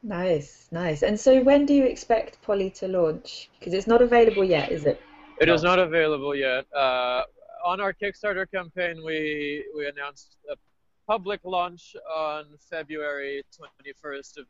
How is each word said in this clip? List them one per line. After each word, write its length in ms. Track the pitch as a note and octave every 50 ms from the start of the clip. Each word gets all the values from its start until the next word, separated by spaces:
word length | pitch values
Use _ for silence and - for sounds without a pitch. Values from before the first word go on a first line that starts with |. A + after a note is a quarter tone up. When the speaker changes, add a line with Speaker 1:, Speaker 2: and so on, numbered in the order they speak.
| -
Speaker 1:
Nice, 640 | A3 G#3 F3 F3+ F#3 E3+ D3+ C#3+ - - _ _ _
nice. 320 | - E3 F3+ F3 D#3 D3 -
And 180 | - G#3+ G#3+
so 220 | - C4+ C4 C4 B3
when 220 | C4 C#4 C#4+ C#4+
do 100 | C#4+ C#4+
you 100 | C#4+ C4+
expect 580 | B3+ - - - - A#3 A3 - - - _ _
Poly 280 | - G#3 G3+ F#3+ F#3+
to 180 | F#3+ - - F#3+
launch? 600 | F#3 F#3 F3 D#3+ D#3 F3 - - - - - _ _ _
'Cause 120 | - - E3+
it's 140 | F#3+ G3+
not 160 | A3 A#3 B3+ B3
available 400 | A#3+ A#3+ A#3+ A#3 A3+ G3+ G3+ G3
yet, 300 | F#3+ F3 D3+ C#3+ C#3+ F3
is 120 | D#3+ D3
it? 160 | - - - - - - - - - - -
Speaker 2:
It 80 | D#3 D#3+
is 140 | E3+ D#3 D#3
Speaker 3:
No. 80 | F3
Speaker 2:
not 80 | F#3 F#3
available 560 | F#3 E3 D#3 E3+ D#3+ D#3 D3+ C#3+ C3+ C#3+ C#3+
yet. 320 | C#3+ C3+ C3 B2+ C3 C3+ _ -
Uh, 520 | C#3+ C#3 C3 B2+ B2+ B2+ B2 B2 B2 C3 - _ _ - - - - E3+
on 160 | F3 F3+ F#3+
our 120 | G#3 G3 F#3
Kickstarter 580 | _ G#3 G3+ F#3+ - - G#3 G3+ F#3 F#3+ F#3
campaign, 520 | - F#3+ F3+ E3+ _ F3+ F3+ F3 E3+ D#3+ D#3+
we, 600 | D#3+ D#3+ D#3 D#3 D3+ D3+ D3 D3 D3 C#3+ D3 C#3 C#3 D#3
we 100 | D3+ D3
announced 500 | C#3+ C#3+ C#3+ C#3+ C#3+ C#3+ - - _ _ _ _ C#3+
a 60 | D3 _ _ _ _ _ _ _ _ _ _
public 340 | - G#3 A3+ F#3 F#3+ G#3 F#3+ _
launch 500 | F3+ F#3 F3+ F3 F3+ F3 F3 - - - - - - D#3+
on 320 | D#3+ D#3 D3+ D3+ D3+ D3+ D3 D3 D3 _ _
February 720 | - E3 D#3 C#3+ D#3 D#3 D3+ D3 C#3+ C#3+ C#3 C#3 C#3 C#3 C3+ _ _
twenty-first 840 | _ D#3+ C#3+ _ _ C3+ C#3+ C3+ _ _ D3+ C#3 C#3 C3+ - - D3+
of 80 | C3+ _